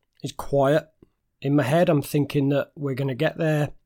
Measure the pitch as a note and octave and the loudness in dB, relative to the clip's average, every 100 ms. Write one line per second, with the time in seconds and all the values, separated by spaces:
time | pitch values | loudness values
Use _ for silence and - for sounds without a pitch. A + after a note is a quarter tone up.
0 | _ _ C#3+ - - - C3+ D3+ - _ | _ _ -14 -10 -2 2 4 2 -2 _
1 | _ _ _ _ C#3 C#3+ A#2+ D#3 F3+ D3+ | _ _ _ _ 0 0 2 2 4 2
2 | C3+ D3+ C#3 D3 C#3 C#3+ - - C#3 C3 | 0 -2 0 0 0 0 -2 -6 -6 -4
3 | C#3 B2+ D#3 - D#3+ D3+ D3+ - | -4 -2 -4 -2 -2 0 -2 -6